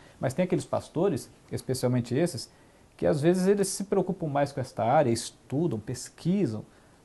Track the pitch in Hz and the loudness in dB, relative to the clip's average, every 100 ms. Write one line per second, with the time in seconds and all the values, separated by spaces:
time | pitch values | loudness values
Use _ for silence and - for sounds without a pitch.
0 | - - 131 131 180 151 - - - 151 | -20 -6 -4 -2 0 -2 -2 -6 -4 0
1 | 196 135 - - - 117 - 127 123 123 | 0 0 -6 -18 -10 -8 -6 -2 0 0
2 | 120 131 170 120 - - - - - - | 0 0 0 -2 -14 -20 -20 -20 -20 -2
3 | 170 156 160 185 185 202 190 - 196 196 | 0 2 2 4 4 2 0 -4 -2 0
4 | 185 185 156 143 139 - 127 - 110 151 | 0 -2 -2 0 0 -2 -6 -2 2 4
5 | 131 113 - - - 135 170 110 - 127 | 4 2 -4 -14 -6 -2 -2 -2 -6 -10
6 | - - 165 202 143 107 - - - - | -12 -6 -2 0 0 -4 -10 -20 -20 -20